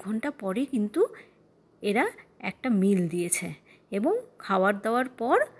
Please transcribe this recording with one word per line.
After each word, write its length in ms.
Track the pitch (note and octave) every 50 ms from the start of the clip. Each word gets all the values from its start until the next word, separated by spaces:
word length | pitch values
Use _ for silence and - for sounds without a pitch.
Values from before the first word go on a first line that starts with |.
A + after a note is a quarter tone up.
| -
ঘন্টা 240 | G3 G#3+ A3 - D4 C#4+ -
পরে 200 | G#3 F#3+ F#3 A#3 C#4+ C4+ -
কিন্তু 280 | A3 G#3 G#3 - D#4+ A4 - - - - - _ _ _ _ _ _ _ _ _ _ - G#3
এরা 160 | G3+ A#3 D#4+ A#4 - - - _ _ _ - G3
একটা 180 | - - - C4 A3+ F#3+
মিল 180 | F#3 G3 G3+ F#3 F3+ D#3+ E3
দিয়েছে 340 | F3 F3 F3 - - F3+ E3+ D3+ - _ _ - _ _ _ - G3+
এবং 160 | G#3+ D#4 G#4 B4 B4+ - _ _ -
খাবার 300 | - G3 F#3+ F#3 G3 G#3 G3 -
দাবার 240 | A3 A#3 B3 B3+ B3+ - -
পর 160 | A3+ B3 E4 A#4+ D5+ - - -